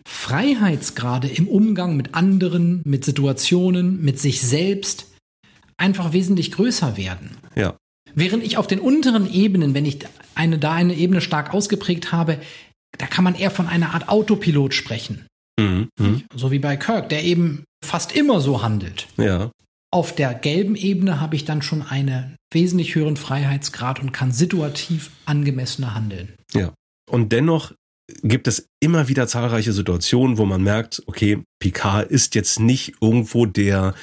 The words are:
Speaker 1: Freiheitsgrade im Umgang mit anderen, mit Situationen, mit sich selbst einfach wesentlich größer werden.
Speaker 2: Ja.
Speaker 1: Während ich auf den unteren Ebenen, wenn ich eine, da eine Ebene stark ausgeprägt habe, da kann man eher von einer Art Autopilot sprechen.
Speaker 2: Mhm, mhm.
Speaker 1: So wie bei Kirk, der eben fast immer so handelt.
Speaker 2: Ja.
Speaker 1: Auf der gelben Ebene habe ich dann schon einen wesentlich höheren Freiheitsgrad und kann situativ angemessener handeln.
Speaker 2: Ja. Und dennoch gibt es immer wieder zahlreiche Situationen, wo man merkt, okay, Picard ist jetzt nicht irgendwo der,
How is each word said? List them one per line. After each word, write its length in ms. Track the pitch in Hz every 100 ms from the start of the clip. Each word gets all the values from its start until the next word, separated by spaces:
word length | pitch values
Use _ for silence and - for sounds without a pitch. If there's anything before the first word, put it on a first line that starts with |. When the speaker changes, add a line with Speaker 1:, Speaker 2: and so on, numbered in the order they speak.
| -
Speaker 1:
Freiheitsgrade 1200 | - - 135 269 247 202 143 - - 123 123 135
im 200 | - 185
Umgang 480 | 202 220 185 180 147
mit 200 | 123 165
anderen, 640 | 190 190 185 175 170 180 147
mit 200 | 135 143
Situationen, 960 | 143 139 135 - 175 185 180 180 185
mit 160 | 147 135
sich 220 | 143 -
selbst 640 | 123 143 185 196 - - - _ _ _ _ _ _ -
einfach 360 | 185 185 170
wesentlich 380 | 175 185 185 147
größer 460 | - 240 - 135 98
werden. 400 | 92 90 - - - -
Speaker 2:
Ja. 200 | 95 - _ _ _ 147
Speaker 1:
Während 280 | 185 226
ich 140 | 226 -
auf 100 | -
den 120 | 196
unteren 520 | 247 302 262 226 185
Ebenen, 420 | 180 214 185 147
wenn 120 | 139 147
ich 140 | - - - - -
eine, 220 | 165 160
da 160 | 151
eine 220 | 165 175 165
Ebene 260 | 175 185
stark 320 | - 156 143
ausgeprägt 580 | 190 208 202 - 170 -
habe, 280 | 170 165 147 - - - _ _ -
da 80 | -
kann 180 | -
man 120 | 180 180
eher 160 | 190
von 160 | 190 165
einer 260 | 170 170
Art 160 | 170 -
Autopilot 640 | 214 208 202 175 143 135
sprechen. 540 | - - 110 - 104 - _ _ -
Speaker 2:
Mhm, 300 | 104 92 113 -
mhm. 240 | 101 120 - 123
Speaker 1:
So 160 | 131
wie 80 | 139
bei 160 | 143 139
Kirk, 340 | - 226 -
der 140 | 151
eben 400 | 175 175 170 147 - - -
fast 280 | 175 - 302
immer 260 | 294 202
so 220 | 135 123
handelt. 440 | 117 107 90 - - -
Speaker 2:
Ja. 340 | 110 90 113 - _ _ -
Speaker 1:
Auf 240 | 180 151 -
der 180 | 135
gelben 420 | 120 147 160 202 208
Ebene 440 | 190 185 190 147
habe 160 | 156 156
ich 100 | -
dann 160 | 151
schon 200 | 139 156
einen 540 | 139 135 139 131 131 - -
wesentlich 420 | 165 180 175 160 160
höheren 220 | 151 143
Freiheitsgrad 840 | - 135 139 139 143 - 123 135
und 120 | 135
kann 200 | - 131
situativ 800 | 120 175 185 147 143 - 165 - - -
angemessener 680 | 147 143 131 123 - 127
handeln. 360 | 110 107 95 95 - -
Speaker 2:
Ja. 200 | - 87 - _ _ -
Und 200 | 123 110
dennoch 420 | 113 156 160 - - _ _ - -
gibt 240 | 107 135 -
es 180 | - - -
immer 260 | 151 165 131
wieder 200 | 135 120
zahlreiche 460 | 120 120 117 110
Situationen, 640 | 101 95 87 - 123 131 110
wo 80 | 101
man 180 | 92
merkt, 400 | 98 107 113 - -
okay, 380 | - 104 104 - -
Picard 480 | 95 - 101 101 -
ist 260 | 135 - 110
jetzt 240 | 95 -
nicht 340 | 113 131 - -
irgendwo 440 | 110 120 110 120 113
der, 480 | 98 101 98 95 -